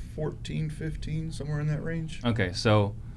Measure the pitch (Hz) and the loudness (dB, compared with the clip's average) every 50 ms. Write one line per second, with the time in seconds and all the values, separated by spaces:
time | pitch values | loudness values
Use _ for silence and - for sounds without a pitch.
0 | - - - 156 156 143 - - - - 151 151 156 156 151 - 160 156 151 - | -8 -6 -4 -4 -4 -4 -4 -4 -6 -4 -2 -2 -2 -2 -4 -4 -4 -4 -4 -4
1 | - 151 156 160 160 160 160 - 143 147 151 147 147 151 147 147 - 160 165 165 | -4 -4 -4 -4 -4 -4 -6 -6 -4 -2 -2 0 0 0 0 0 -2 -2 -2 -2
2 | 160 156 - - - 120 113 113 95 90 90 - - 113 107 107 101 101 107 - | -4 -4 -4 -2 0 2 2 4 2 2 2 2 6 6 8 8 6 4 0 -4
3 | - - - | -8 -10 -10